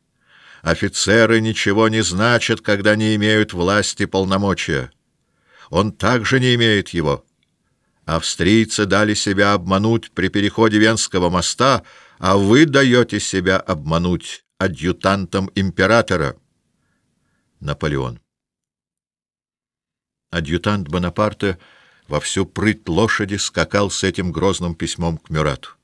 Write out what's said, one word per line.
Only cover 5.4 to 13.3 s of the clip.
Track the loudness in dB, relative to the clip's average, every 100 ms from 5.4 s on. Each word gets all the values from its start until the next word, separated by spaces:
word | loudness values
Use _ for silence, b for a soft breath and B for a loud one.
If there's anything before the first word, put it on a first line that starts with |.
| b b b
Он | -2 -2
также | -2 -2 0 0 0
не | 2 2
имеет | 2 2 0
его. | -2 -2 -4 -8 _ _ _ _ _ _ _ -6
Австрийцы | -4 -4 -2 2 2 2 -2 0
дали | 2 0
себя | -2 -2 0 2
обмануть | 2 0 0 2 0 -2
при | -4 -2
переходе | 0 -2 2 2 4
Венского | 2 2 -2 0 0
моста, | 0 -2 0 0 0 B B B B
а | 0 2
вы | 4 6 6
даете | 4 4 4 2 -2
себя | -4